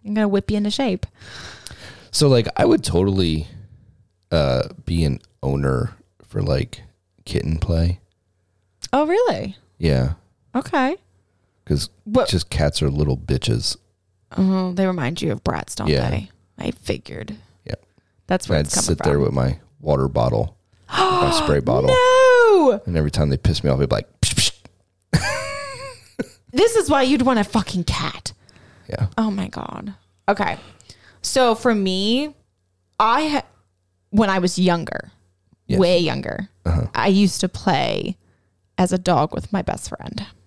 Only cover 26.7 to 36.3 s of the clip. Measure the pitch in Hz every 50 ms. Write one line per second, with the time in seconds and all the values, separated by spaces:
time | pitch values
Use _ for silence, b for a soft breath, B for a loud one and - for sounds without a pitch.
26.7 | 466 453 381 - 302 277 269 254 277 277 247 247 262 226 202 - - 226 190 -
27.7 | - 185 170 - - - - 160 - - - - - b b b b b b b
28.7 | b b b - - - - 95 - - 226 214 202 196 185 - - - - -
29.7 | - - - 208 196 - _ _ _ _ _ - 208 208 202 - 85 - - -
30.7 | b b b b b b b b b b b - - 269 254 240 226 226 - 254
31.7 | 233 208 196 190 185 185 196 208 233 254 294 302 294 _ _ _ _ _ _ _
32.7 | _ _ _ _ _ _ 214 220 233 277 311 311 294 277 - - _ _ _ _
33.7 | _ _ _ _ _ _ _ _ - 208 226 196 190 190 175 180 175 - 185 185
34.7 | 175 170 165 - - - - - _ _ _ _ _ _ _ _ _ _ _ _
35.7 | - 185 190 170 180 175 175 151 135 135 - -